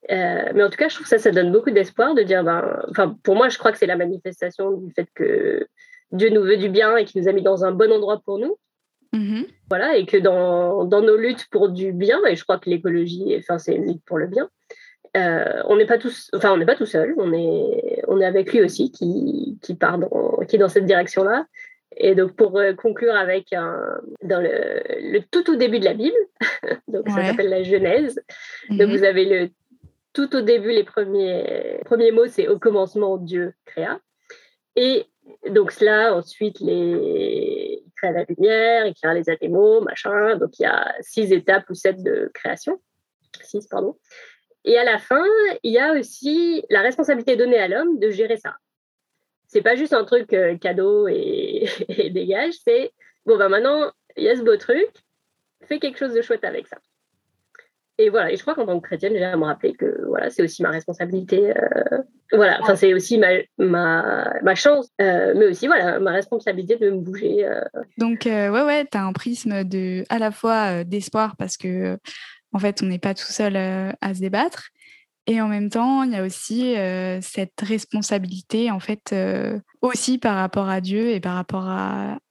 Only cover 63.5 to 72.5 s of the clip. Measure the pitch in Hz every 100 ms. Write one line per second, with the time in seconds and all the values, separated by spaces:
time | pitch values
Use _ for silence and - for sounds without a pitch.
63.5 | - 190 170 170 165 107 107 - - 185
64.5 | 185 285 294 240 _ 196 175 190 196 208
65.5 | 175 262 320 - - 190 180 190 233 214
66.5 | 185 185 233 208 196 175 196 - 208 202
67.5 | - - - - - 226 226 240 214 202
68.5 | 214 294 294 285 208 196 190 240 240 226
69.5 | 202 190 190 185 185 - 226 214 208 226
70.5 | 220 208 175 175 202 196 214 220 - 190
71.5 | - 185 185 185 185 - - - - _